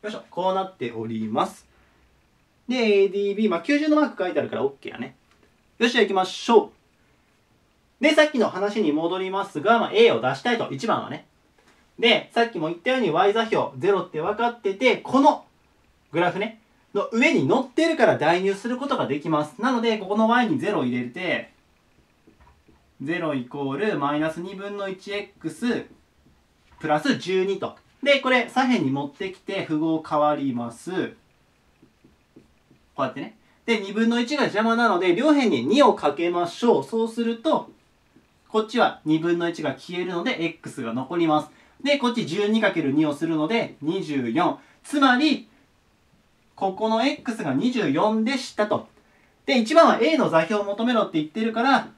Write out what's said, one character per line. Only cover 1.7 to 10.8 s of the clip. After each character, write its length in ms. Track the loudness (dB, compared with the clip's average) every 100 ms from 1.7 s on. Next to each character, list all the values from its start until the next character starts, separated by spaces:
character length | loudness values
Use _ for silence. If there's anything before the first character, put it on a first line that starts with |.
| _ _ _ _ _ _ _ _ _ -6
で、 60 | 0
エ 280 | 4 4 4
ー 60 |
デ 60 | 2
ィ 140 | -2
ー 20 | 0
ビ 100 | 0
ー、 20 |
ま 80 | 0
あ、 40 |
九 160 | 0 0
十 120 | 4
の 80 | 2
マ 60 |
ー 60 | 2
ク 120 | 0
書 60 | -4
い 40 |
て 60 | -2
あ 40 |
る 60 | -4
か 60 | -2
ら 80 |
オ 60 | -4
ッ 40 | -4
ケ 100 | -16
ー 20 |
や 40 | -12
ね。 180 | -12 -14 _ _ _ _ _ _
よ 100 | 0
し、 40 |
じ 60 | 4
ゃ 40 |
あ 20 |
行 40 | 2
き 60 |
ま 120 | 2 -2
し 240 | -4 4
ょ 220 | 4 4 _ _ _ _ _ _ _ _ _ _ _ _ _
う。 40 |
で、 80 | 2
さ 120 | 6
っ 80 | 4
き 80 | 4
の 100 | 0
話 320 | 0 -4 0
に 120 | 0
戻 260 | 2 0 -2
り 100 | -4
ま 160 | -4 -6
す 140 | -4
が、 180 | 2 2
ま 100 | 2
あ、 40 |
A 180 | 6 6
を 100 | 6
出 120 | 0 -2
し 60 |
た 120 | -2
い 40 | -2
と、 140 | -4
一 160 | -6